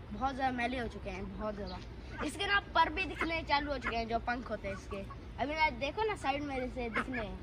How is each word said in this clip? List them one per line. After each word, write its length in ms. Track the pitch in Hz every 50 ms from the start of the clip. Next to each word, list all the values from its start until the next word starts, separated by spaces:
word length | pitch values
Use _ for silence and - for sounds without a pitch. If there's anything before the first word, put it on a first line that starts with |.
| - -
बहुत 240 | 208 208 254 269 269
ज़्यादा 220 | 254 269 262 254
मैले 220 | 247 240 240 254 262
हो 80 | 233
चुके 220 | 214 - 202 - 196
हैं, 160 | 185 185 202 196 196
बहुत 180 | 185 214 214 214
ज़्यादा। 240 | 202 202 185 185 185 - - - - - - - - -
इसके 220 | 302 - - 403
ना 120 | 392 403 403 - - -
पर 140 | 330 330 330
भी 140 | 302 381 381
दिखने 360 | 285 339 - - 330 330 320 -
चालू 280 | - 285 285 294 294
हो 60 | 285
चुके 180 | - - - 226
हैं, 120 | 233 226
जो 120 | 220 233 226
पंख 300 | - 240 240 254 226 -
होते 180 | 220 208 -
हैं 80 | 196 196
इसके। 220 | 190 - - 208 196 196 - - - - - - -
अभी 120 | 233 285 302
ना 160 | 311 311 311 247 233
देखो 240 | 269 277 - 415 440
ना 120 | 427 403
साइड 280 | - - 269 277 294 294
में 260 | 285 269 262 254 247
से 200 | 220 254 240 233
दिखने 320 | 214 262 - 262 254 240 214 190 185 185